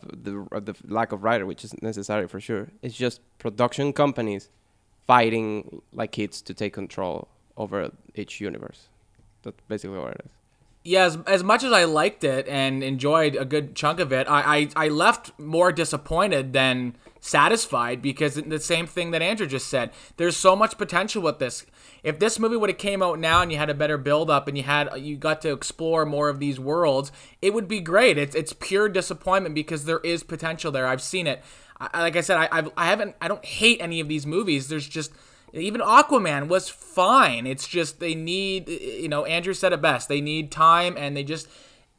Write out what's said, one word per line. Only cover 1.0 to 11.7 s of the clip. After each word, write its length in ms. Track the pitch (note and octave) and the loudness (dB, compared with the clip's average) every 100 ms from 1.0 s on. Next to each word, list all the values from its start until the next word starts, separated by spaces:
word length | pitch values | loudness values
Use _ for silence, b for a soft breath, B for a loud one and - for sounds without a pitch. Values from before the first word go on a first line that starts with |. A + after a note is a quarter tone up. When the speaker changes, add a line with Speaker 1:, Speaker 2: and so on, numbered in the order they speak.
| A2+ | -2
Speaker 1:
of 120 | G2+ | -2
writer, 220 | G#2+ A#2 F#2+ | -2 -2 -2
which 180 | - | -10
is 160 | G#2+ - | -14 -10
necessary 440 | A2 G2 G2 G#2 F2+ | -8 -8 -4 -4 -4
for 120 | G2 | -8
sure. 300 | - G#2+ A2+ - | -8 -8 -8 -12
It's 140 | B2 A2+ | -12 -6
just 260 | B2 - _ _ | -6 -6 _ _
production 560 | A#2 G#2+ B2 - C#3+ | -8 0 0 0 -2
companies 560 | C#3 C#3+ B2+ A2 G2 - _ _ _ _ _ - | 2 0 0 -4 -4 -10 _ _ _ _ _ 4
fighting 760 | B2 A#2 A2+ A2 G#2+ - - - | 6 6 2 -2 -4 -8 -16 -14
like 180 | - A2 | -8 -8
kids 280 | - G#2 - | -4 -6 -8
to 120 | - | -14
take 200 | F#2 G#2 | -6 -6
control 540 | - G2 - F#2 - - _ _ - | -6 -10 -6 -6 -6 -10 _ _ -10
over 340 | G2+ G2 D2+ - _ - | -6 -4 -6 -8 _ -12
each 260 | G2+ - | -12 -8
universe. 460 | G2+ A1+ - - _ _ _ _ _ _ | -10 -10 -14 -18 _ _ _ _ _ _
That's 160 | A2 - - | -18 -16 -10
basically 320 | G#2+ F#2+ F#2+ | -10 -8 -10
what 140 | B1+ | -10
it 80 | - - | -12 -16
is. 60 | _ _ _ _ _ E3+ | _ _ _ _ _ 0
Speaker 2:
Yeah, 200 | F#3 F3+ | 4 4
as, 120 | D#3+ F#3+ | 2 2
as 160 | F#3+ | 2
much 200 | F#3 A3+ | 4 2
as 80 | C4 | 4